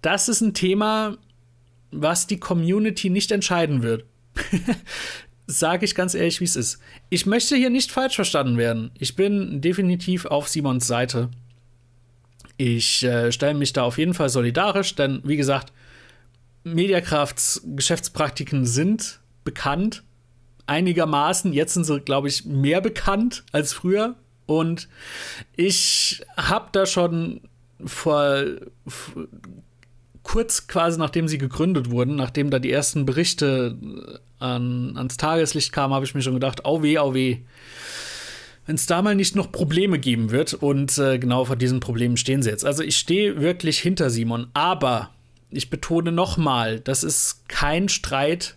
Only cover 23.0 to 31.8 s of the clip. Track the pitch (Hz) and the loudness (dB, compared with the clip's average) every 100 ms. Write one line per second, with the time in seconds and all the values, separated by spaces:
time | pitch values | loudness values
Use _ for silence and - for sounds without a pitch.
23 | - 196 240 - - 147 147 - 180 196 | 0 2 0 -2 -4 -2 -2 -2 0 2
24 | 226 247 _ _ - 156 165 170 - - | 0 -4 _ _ -2 0 2 -2 -8 -20
25 | - - - - - - 185 180 - - | -16 -14 -14 -14 -14 0 2 2 2 2
26 | - - - - 160 202 - 196 190 185 | 0 -4 -10 -4 0 0 0 0 2 2
27 | 175 165 170 - - _ _ _ 127 - | 2 0 -4 -8 -14 _ _ _ -12 -4
28 | 165 147 143 139 143 143 - _ - - | 0 2 4 2 0 -4 -12 _ -16 -14
29 | - - 80 - - - - _ - - | -14 -12 -14 -16 -20 -20 -20 _ -20 -20
30 | _ - - 226 226 - - 180 170 165 | _ -20 -2 0 0 -2 -2 0 2 2
31 | 156 170 160 151 135 - 165 170 | 0 0 0 -2 -2 0 2 2